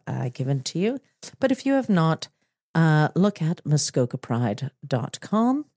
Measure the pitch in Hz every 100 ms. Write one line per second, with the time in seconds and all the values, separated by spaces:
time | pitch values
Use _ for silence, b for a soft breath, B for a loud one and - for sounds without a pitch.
0 | - 127 127 - 135 139 - 165 202 269
1 | B B B - 262 262 277 269 240 185
2 | 160 156 - _ _ _ _ 165 165 151
3 | 151 - 202 - 160 175 - 147 - -
4 | 123 123 - 117 120 104 131 _ 139 127
5 | - - - 214 240 269 302